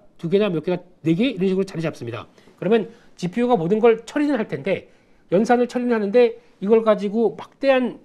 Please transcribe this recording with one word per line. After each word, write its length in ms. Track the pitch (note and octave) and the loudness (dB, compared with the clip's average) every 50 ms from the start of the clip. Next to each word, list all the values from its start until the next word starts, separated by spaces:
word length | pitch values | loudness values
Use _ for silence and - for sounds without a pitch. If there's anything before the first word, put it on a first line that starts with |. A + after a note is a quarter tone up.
| _ _ _ | _ _ _
두 120 | _ - E3 | _ -4 -2
개나 200 | E3+ G3 G#3+ G3+ | 0 0 0 0
몇 140 | E3+ D#3 D#3 | -2 -4 -4
개가, 200 | F#3 F3+ F3 - - _ _ - | -4 -4 -4 -6 -12 _ _ -2
네 120 | D#3+ E3 | 0 0
개? 120 | E3 A#3 | 2 0
이런 220 | C#4 A#3 F3 F#3 G3 | -2 -2 -2 -2 0
식으로 160 | F#3 F#3 F#3+ | 0 -2 -4
자리 180 | F#3+ - E3 E3 | -4 -6 -6 -6
잡습니다. 460 | D#3 - - B2 A#2 A2+ G#2+ - - _ _ _ _ _ _ | -6 -8 -8 -10 -12 -12 -12 -14 -16 _ _ _ _ _ _
그러면 320 | D#3 F3+ A3+ A3+ F#3+ F#3 - - _ - _ | -2 0 0 0 0 -2 -10 -18 _ -20 _
지피유가 400 | - - F3 - A#3 A#3+ A#3+ B3 | -8 -8 -6 -4 -2 0 0 0
모든 240 | F#3+ D#3+ E3+ G#3+ A3 | 0 0 0 0 4
걸 260 | G#3+ A#3 A3+ A3+ A3+ | 4 4 4 2 -2
처리는 320 | - - D4 D4 D4 C#4+ A3 | -6 -4 -2 -2 0 0 -2
할 80 | G#3+ | -4
텐데, 420 | - - - - F3 E3+ - - - _ _ _ _ _ _ _ - D#3+ | -6 -8 -8 -6 -4 -4 -4 -6 -10 _ _ _ _ _ _ _ -2 0
연산을 340 | F#3+ A3+ A#3 A#3+ A#3+ B3 | 2 2 4 2 2 2
처리는 260 | A#3+ - B3 B3 B3 A#3 | 0 -2 -4 -2 -2 -2
하는데 460 | A3 G#3 G3 G3 B3 A#3+ A3+ A3+ - _ _ _ _ | -2 0 2 4 4 4 4 2 -4 _ _ _ _
이걸 240 | F#3+ G3 A3+ A3+ A3 | 0 2 2 4 4
가지고 500 | A3 G#3 F#3 G3+ G#3 F#3+ A#3 A#3 G3+ - | 4 2 2 0 -2 -2 0 0 0 -2
막대한 600 | - - - _ _ - C4+ C4 B3+ B3+ G#3+ - - _ | -6 -12 -18 _ _ 0 2 2 2 0 -2 -6 -8 _